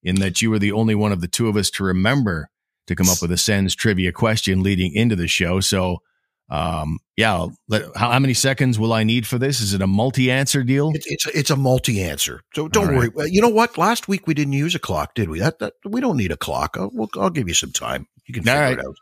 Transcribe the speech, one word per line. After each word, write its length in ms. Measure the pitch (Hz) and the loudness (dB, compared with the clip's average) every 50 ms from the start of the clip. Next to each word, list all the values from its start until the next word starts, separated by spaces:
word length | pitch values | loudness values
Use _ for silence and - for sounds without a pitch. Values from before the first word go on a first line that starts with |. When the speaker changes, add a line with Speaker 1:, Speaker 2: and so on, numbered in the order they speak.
| _ | _
Speaker 1:
in 120 | 90 92 | 0 0
that 260 | 95 98 95 87 - | 0 0 0 0 0
you 80 | - 113 | 0 2
were 100 | 110 107 | 2 2
the 140 | 98 104 101 | 2 2 2
only 220 | 110 113 110 110 | 2 2 2 2
one 180 | 104 107 107 101 | 2 2 0 0
of 80 | 87 | -2
the 80 | 85 87 | -4 -6
two 180 | - - 117 113 | -2 -2 0 0
of 80 | 101 | 0
us 140 | 107 98 - | 0 0 -2
to 140 | - - 101 | -2 -2 -2
remember 640 | 95 92 92 92 110 131 143 127 104 87 80 76 - _ _ _ _ _ _ _ - | 0 2 2 2 4 4 2 2 0 -2 -4 -6 -10 _ _ _ _ _ _ _ -6
to 80 | 90 | -2
come 120 | - 95 92 | 0 2 2
up 120 | 90 - | 2 0
with 100 | - 85 | -2 -2
a 60 | 90 87 | -2 0
Sens 360 | - - 107 98 98 92 - | 0 0 2 2 0 0 -2
trivia 380 | - - 113 101 92 92 90 | 0 0 0 0 2 0 -2
question 520 | 87 - 117 113 113 113 - 101 95 95 92 | 0 0 0 0 0 0 0 0 0 2 2
leading 300 | 98 101 90 92 90 71 | 2 2 2 0 0 0
into 220 | 104 113 120 110 | 0 2 2 2
the 140 | 90 85 80 | 0 0 -2
show. 320 | - - 90 85 90 95 | 0 0 0 0 0 0
So 380 | 95 - 107 95 92 92 90 82 _ _ _ _ _ _ _ _ _ _ | 0 0 0 0 0 0 -2 -4 _ _ _ _ _ _ _ _ _ _
um, 500 | - 76 82 85 82 80 78 78 80 - _ _ _ - | -6 -4 -2 -2 -4 -4 -4 -4 -6 -8 _ _ _ 0
yeah, 160 | 110 - - | 0 2 2
I'll 220 | 87 87 87 - _ _ - | 0 -2 -4 -8 _ _ -2
let, 140 | - - - - - | -2 -2 -2 -4 -4
how, 160 | - - 120 | -2 0 2
how 80 | 120 127 | 2 2
many 160 | 139 135 127 | 2 2 2
seconds 420 | - - 135 135 - 135 127 120 107 | 2 2 0 0 2 2 0 2 2
will 160 | 110 113 113 | 2 2 2
I 100 | 113 110 | 2 2
need 220 | 107 113 123 110 | 2 2 0 0
for 140 | - 131 120 | -2 -2 0
this? 200 | 127 139 143 123 | 0 0 0 -2
Is 120 | 110 101 101 | -2 -2 0
it 80 | 95 | 0
a 60 | 95 95 | 2 2
multi-answer 760 | 95 101 117 135 131 - 127 127 127 135 139 135 - 143 127 | 2 2 2 0 2 2 2 2 2 2 0 0 0 0 2
deal? 280 | 120 135 139 143 156 156 | 2 2 2 2 0 -2
Speaker 2:
It's, 140 | 151 - - | -4 -4 -8
it's, 180 | - - - - | -6 -6 -6 -4
it's 220 | - 160 143 - | -2 -2 0 0
a 60 | 156 | 0
multi-answer. 880 | 135 135 131 127 127 - - 120 101 95 85 73 - - - 62 - - _ _ | 2 4 2 2 2 2 0 0 0 -2 -2 -2 -4 -4 -4 -6 -10 -16 _ _
So 140 | - 151 160 | -6 -6 0
don't 160 | - 214 202 | 2 2 2
Speaker 1:
All 60 | 175 | 4
right. 60 | 139 131 | 4 2
Speaker 2:
worry. 120 | 120 117 | 2 2
Well, 180 | 110 151 147 156 | 0 -4 -4 2
you 140 | 180 196 | 4 4
know 80 | 214 240 | 4 6
what? 280 | 214 214 233 240 - - | 6 4 2 2 2 0
Last 280 | 165 202 233 233 - - | 0 2 0 0 -2 -4
week 200 | 196 185 - - | -4 -4 0 -2
we 60 | 160 | 0
didn't 180 | 143 147 143 139 | 0 0 0 0
use 220 | 139 147 170 175 | 0 0 0 -2
a 40 | 165 | -4
clock, 360 | - - 85 76 73 - _ | -4 -4 -4 -4 -4 -4 _
did 140 | - 107 82 | -2 -2 -2
we? 100 | 78 82 | -2 -2
That, 180 | 98 151 160 _ | -2 -2 -2 _
that, 140 | - - - _ _ | -8 -8 -8 _ _
we 180 | 196 208 247 | -6 -4 -2
don't 160 | 277 254 180 135 | 0 0 0 0
need 140 | 101 90 | 0 -2
a 60 | 82 - | -4 -6
clock. 400 | - - 71 62 71 - - - | -6 -6 -4 -4 -4 -4 -4 -6
I'll, 120 | - - 247 | -8 -6 -6
we'll, 160 | 226 220 214 - - | -6 -8 -6 -4 -2
I'll 120 | 196 185 | -2 -2
give 160 | 170 156 113 87 | -2 -2 -4 -2
you 80 | 78 | -2
some 160 | - - 69 | -2 -2 -2
time. 360 | - - - 57 65 69 71 _ _ _ _ - | -8 -8 -6 -6 -6 -6 -8 _ _ _ _ -12
You 60 | 123 | -10
can 120 | 117 80 113 | -2 0 2
Speaker 1:
All 60 | 127 | 2
Speaker 2:
figure 80 | 143 | 2
Speaker 1:
right. 120 | 147 131 127 | 2 0 0
Speaker 2:
it 60 | - | -2
out. 60 | - 67 69 _ | -6 -10 -12 _